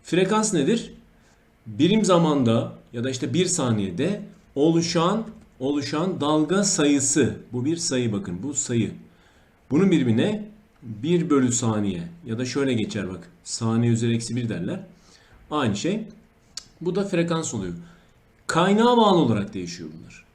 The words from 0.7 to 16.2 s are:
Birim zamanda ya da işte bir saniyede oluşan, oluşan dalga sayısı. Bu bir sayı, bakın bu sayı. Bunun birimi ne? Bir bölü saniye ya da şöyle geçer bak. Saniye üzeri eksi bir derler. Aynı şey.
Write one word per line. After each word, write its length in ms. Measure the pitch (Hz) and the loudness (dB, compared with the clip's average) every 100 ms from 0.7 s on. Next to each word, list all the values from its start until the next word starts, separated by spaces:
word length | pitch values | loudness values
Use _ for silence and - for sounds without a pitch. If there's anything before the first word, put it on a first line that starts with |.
| 233 - - _ _ _ _ _ _ 113 | 0 -4 -18 _ _ _ _ _ _ -14
Birim 380 | 104 165 220 196 | 2 4 4 4
zamanda 680 | 175 160 143 117 113 - - _ | 4 4 2 2 2 -2 -12 _
ya 100 | 120 | -6
da 60 | 127 | -6
işte 240 | 127 135 | -4 -4
bir 120 | 143 180 | 0 0
saniyede 760 | - 127 107 95 87 156 208 - - _ 139 | 0 0 0 -2 -2 -2 -2 -8 -20 _ 0
oluşan, 720 | 156 165 165 170 175 214 - - - _ | 2 2 0 0 0 0 -6 -14 -20 _
oluşan 640 | 131 147 135 156 190 143 | -4 -4 -4 -4 -2 -2
dalga 420 | 147 156 151 190 | 0 0 2 0
sayısı. 720 | 185 - 147 143 135 156 113 - - | 0 2 2 2 2 2 2 -2 -8
Bu 120 | 123 131 | -4 -2
bir 120 | 165 | -2
sayı, 360 | - 127 120 | -2 -2 -2
bakın 300 | 101 95 87 | -4 -6 -8
bu 100 | 127 | -6
sayı. 380 | 143 - 120 92 - - _ _ _ _ _ _ | -6 -2 -2 -2 -6 -20 _ _ _ _ _ _
Bunun 200 | 139 196 | 2 4
birimi 260 | 160 123 110 | 4 2 2
ne? 320 | 180 214 - - _ _ | 2 -2 -8 -18 _ _
Bir 480 | 123 107 143 175 143 | -16 -8 0 0 2
bölü 220 | 143 127 | 2 2
saniye 520 | 117 117 107 101 87 85 - 117 | 0 0 0 -2 -4 -10 -14 -10
ya 140 | 113 | -6
da 60 | 127 | -4
şöyle 280 | 139 135 | -2 0
geçer 360 | 117 101 107 90 | 0 -2 -4 -8
bak. 200 | 92 - _ | -10 -14 _
Saniye 480 | - - 113 113 120 | -12 -4 0 2 2
üzeri 240 | 113 117 113 | 2 0 -2
eksi 200 | 113 120 | -4 -6
bir 140 | 113 | -4
derler. 300 | 87 98 185 - - _ - _ - - | -4 -6 -8 -12 -20 _ -20 _ -20 -6
Aynı 240 | 151 120 98 | -2 -2 -2
şey. 280 | 156 220 - - | -2 -4 -6 -18